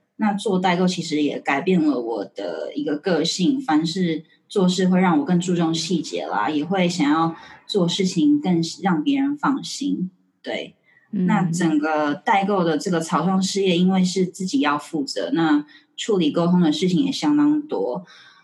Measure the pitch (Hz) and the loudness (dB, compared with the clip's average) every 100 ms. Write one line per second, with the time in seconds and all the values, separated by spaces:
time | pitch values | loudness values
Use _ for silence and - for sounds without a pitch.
0 | _ - 214 202 214 185 185 175 180 175 | _ -4 -4 -2 -2 0 2 2 0 0
1 | 156 151 143 123 - 139 185 180 151 123 | -4 -2 -2 -2 -4 -4 0 2 2 0
2 | 117 110 98 - 92 82 - - 147 151 | -2 -6 -8 -8 -8 -8 -8 -6 -6 -4
3 | 190 160 160 - 165 135 - 156 165 190 | -2 0 0 0 0 0 0 0 0 0
4 | 175 156 - _ - 208 180 180 185 180 | -2 -2 -8 _ -6 0 2 4 2 4
5 | 165 156 135 175 180 175 160 160 - 170 | 4 2 2 0 2 0 0 0 -2 -2
6 | - - 78 104 110 151 165 190 175 175 | -2 -6 -4 -2 -2 -2 -2 0 0 2
7 | 143 160 165 - - - - 202 170 - | 2 2 0 -2 -14 -20 -4 0 0 0
8 | 185 175 147 147 185 170 165 - 190 165 | 0 2 2 2 2 0 0 -2 -2 0
9 | 143 139 139 147 156 135 - - - - | 0 0 0 -2 -2 -2 -4 -6 -4 -4
10 | 185 _ _ _ - 98 - - _ _ | -6 _ _ _ -10 -10 -10 -16 _ _
11 | _ 196 180 208 185 170 165 151 156 151 | _ -2 0 2 0 0 0 0 0 0
12 | 147 147 - 202 196 196 165 147 190 170 | -2 -2 0 0 2 0 0 0 -2 -2
13 | 165 156 175 190 190 196 190 170 185 190 | -2 -2 0 0 0 0 0 2 2 2
14 | 180 190 180 - 185 139 143 147 - 156 | 2 0 -2 -4 -4 0 0 -2 -4 -6
15 | 135 - 87 156 160 147 147 - _ - | -6 -6 -4 0 2 2 0 -16 _ -10
16 | - 196 151 165 170 180 160 151 185 170 | -2 0 2 2 2 4 4 2 2 2
17 | 135 - 151 147 147 151 147 - 95 190 | 0 0 2 4 4 2 -2 -4 -4 -4
18 | 180 - - _ | -10 -20 -20 _